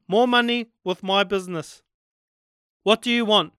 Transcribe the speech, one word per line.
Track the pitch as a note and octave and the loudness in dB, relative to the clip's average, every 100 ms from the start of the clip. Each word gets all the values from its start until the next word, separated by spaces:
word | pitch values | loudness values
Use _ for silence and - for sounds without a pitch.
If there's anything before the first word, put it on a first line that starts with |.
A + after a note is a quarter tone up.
| - | -2
more | G#3 B3 | 2 2
money | A#3+ A#3+ A#3+ A3+ _ | 2 0 -4 -6 _
with | F3+ F#3 | -8 -6
my | F#3+ G3 | 0 0
business." | G3 G3 F#3 E3 - - _ _ _ _ _ _ _ _ _ _ | 0 -4 -6 -10 -10 -18 _ _ _ _ _ _ _ _ _ _
What | G3 A3 | -2 0
do | A#3+ | 0
you | A#3 | -2
want? | G#3+ G#3 D#3 | 2 2 0